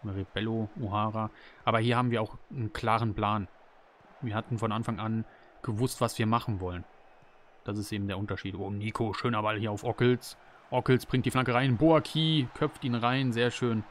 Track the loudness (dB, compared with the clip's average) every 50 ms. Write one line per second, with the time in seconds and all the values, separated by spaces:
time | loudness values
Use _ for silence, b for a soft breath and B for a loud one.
0 | -6 -6 -6 -6 -6 -4 -4 -4 -2 -2 -2 -2 -4 -6 -6 -8 -6 -4 -2 0
1 | -2 0 -2 -4 -6 -6 B B B B B B B 2 2 4 4 4 2 2
2 | 2 2 2 0 -2 -4 -6 -16 -16 -14 -8 -8 -6 -6 -6 -4 0 2 2 4
3 | 2 0 0 0 0 0 0 0 -2 -6 -12 -20 -20 -20 -20 -20 -20 -20 _ _
4 | -20 -20 -16 -8 -6 -4 -4 -4 -2 -2 -4 -2 0 -2 -2 -2 -2 -4 -4 -4
5 | -2 -2 -2 -2 -2 B B B B B B B -6 -4 -2 0 0 -2 0 0
6 | -2 -2 0 0 0 2 2 0 0 -2 -4 -4 -4 -6 -6 -8 -10 -12 -18 -20
7 | -20 -20 -20 -20 -20 -20 -20 -20 -20 -20 -20 -12 -8 -6 -6 -6 -4 -4 -4 -2
8 | -2 -2 -2 -4 -4 -4 -6 -6 -6 -8 -6 -6 -6 -6 -6 -4 -4 -4 -2 -2
9 | -2 -2 -2 -2 -2 0 0 0 0 0 0 0 -2 -2 -4 -4 -4 -4 0 2
10 | 4 4 4 2 0 -12 -16 B B B B B B -4 -4 -2 4 4 4 4
11 | 4 0 0 0 2 2 2 2 2 2 2 2 4 4 4 6 6 8 6 6
12 | 4 2 -2 0 2 4 4 2 0 -2 -2 -2 -4 -4 -2 -4 -4 -2 -2 2
13 | 2 2 2 2 2 0 2 2 0 0 0 0 0 0 0 0 -2 -4